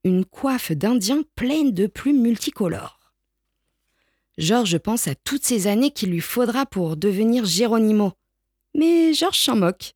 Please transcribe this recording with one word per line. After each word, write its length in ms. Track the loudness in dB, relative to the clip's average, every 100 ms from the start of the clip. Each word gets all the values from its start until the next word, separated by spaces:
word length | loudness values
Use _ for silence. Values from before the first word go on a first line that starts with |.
une 200 | 2 0
coiffe 480 | -2 -4 -4 -4 -4
d'Indien 520 | -2 0 0 0 -2 -2
pleine 380 | -6 -2 0 0
de 140 | 0 -2
plumes 360 | -2 0 2
multicolores. 880 | 2 0 -4 -4 -4 -4 -10 _ _ _ _ _ _ _ _ _ _ _ _ _ _ -4
Georges 400 | 0 2 2 -2
pense 300 | -2 -4 -4
à 60 |
toutes 300 | -6 -6 -4
ces 220 | -2 0 0
années 240 | 2 0
qu'il 200 | -2 -4
lui 100 | -4
faudra 440 | -4 -2 -2 -2
pour 320 | -4 -4 -4 -2
devenir 480 | -2 0 2 2
Geronimo. 680 | 0 0 2 2 2 2 0 -4 _ _ _ _ _
Mais 380 | 0 2 4 4
Georges 280 | 2 0 0
s'en 160 | 0 2
moque. 360 | 2 -2 -14